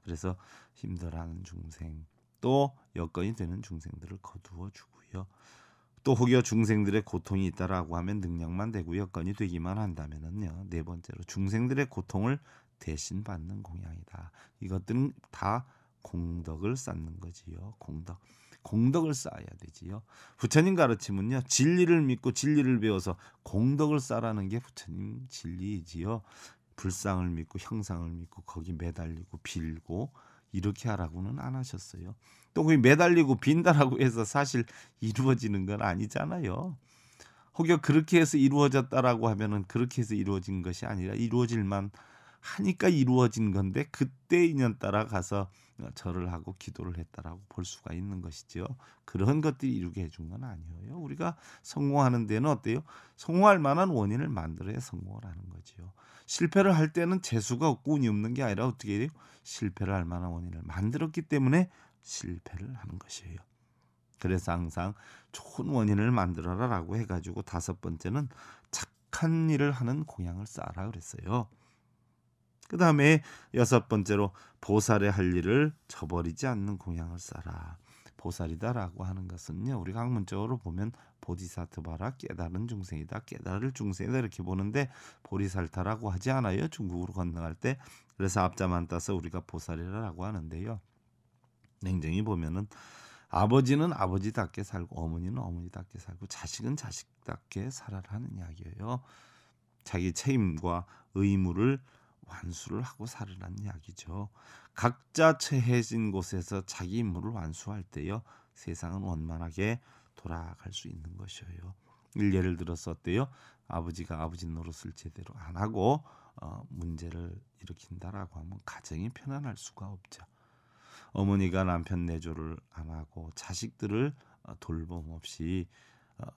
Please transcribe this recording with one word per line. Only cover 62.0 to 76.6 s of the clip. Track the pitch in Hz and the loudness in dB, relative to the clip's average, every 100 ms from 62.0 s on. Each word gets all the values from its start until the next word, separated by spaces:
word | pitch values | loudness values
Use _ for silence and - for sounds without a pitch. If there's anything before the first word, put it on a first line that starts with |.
실패를 | - - - 85 - 87 104 | -14 -10 -8 -8 -10 -10 -10
하는 | 123 101 90 | -10 -10 -12
것이에요. | - - 90 87 - _ _ _ _ _ _ _ | -12 -14 -14 -14 -16 _ _ _ _ _ _ _
그래서 | 92 92 90 | 0 2 2
항상 | 85 82 - 92 104 - - _ | -2 -2 -2 -4 -6 -14 -20 _
좋은 | - - - - | -20 -12 -8 -2
원인을 | 131 104 101 113 | 2 4 4 4
만들어라라고 | 120 90 82 85 92 123 98 82 107 | 4 2 0 -4 -2 0 -2 -2 -4
해가지고 | 104 90 90 87 | -2 -4 -6 -8
다섯 | 95 85 92 85 | -6 -6 -6 -6
번째는 | 87 82 87 127 135 - - - _ | -8 -6 -4 -4 -4 -8 -20 -20 _
착한 | - - _ _ - 165 165 160 | -10 -10 _ _ -2 2 4 4
일을 | 147 143 | 4 2
하는 | 127 120 143 | 2 0 -2
공양을 | 156 - 90 87 107 | -4 -6 -6 -6 -8
쌓아라 | - - - 98 | -8 -8 -6 -8
그랬어요. | 90 - - 87 120 110 _ _ _ _ _ _ _ _ _ _ _ - | -8 -12 -10 -2 -2 -2 _ _ _ _ _ _ _ _ _ _ _ -8
그 | 170 | 4
다음에 | 175 147 143 156 - - - | 6 8 8 8 4 -12 -2
여섯 | - 120 123 - | 4 6 6 4
번째로 | 107 98 104 101 - - _ | 2 4 2 2 -2 -16 _
보살의 | - 104 104 107 101 | 2 4 6 4 4
할 | 98 90 | 4 4
일을 | 90 85 127 151 156 - | 4 4 4 2 -2 -14
저버리지 | - 78 87 85 80 135 | -10 -4 -2 -2 -4 -4
않는 | 113 | -2